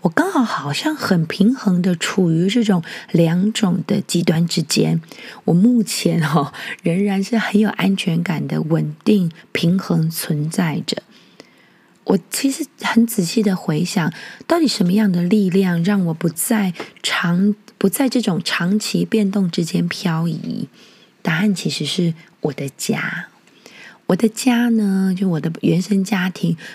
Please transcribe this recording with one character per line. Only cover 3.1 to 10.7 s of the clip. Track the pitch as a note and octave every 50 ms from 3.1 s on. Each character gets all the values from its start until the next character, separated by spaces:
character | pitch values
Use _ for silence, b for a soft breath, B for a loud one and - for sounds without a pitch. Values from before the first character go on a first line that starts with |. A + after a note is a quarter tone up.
| -
两 | E3 E3 D#3+ E3 F3 F#3+ G#3 A3+
种 | - - F#3 F3 F3+ D#3
的 | - G3+ G#3+
极 | - - - F3 E3+
端 | - E3+ D#3+ E3+ E3
之 | - - D#3+
间。 | - - - D#3+ D#3+ E3 E3 D#3+ B B B B B B B B
我 | - E3
目 | F3 F#3+ A#3+ B3 A#3+ G#3
前 | - - - - E3+ E3 E3+ D#3
哈， | D3 C#3+ E3 C3+ - B B B B B B -
仍 | F3 E3 F#3 G3+
然 | G#3 G3 G3 G3
是 | - A#3
很 | A3+ F#3+ - - G3+
有 | G#3+ G3+
安 | - - - G3 G3
全 | F#3+ - F#3+ E3 E3+ E3+
感 | - E3 D3 D3 C#3
的 | D3+ D#3 D#3+
稳 | D#3 D#3+ D#3 D#3 D3+ D3+ - _
定 | - G#3+ G#3 F3+ E3 E3 B B B _
平 | - - E3+ F3+ F#3+
衡 | - - F3 E3 D#3+ D#3+
存 | D#3+ - - - D#3+ D3 D3 D#3+
在 | E3 - F3+ E3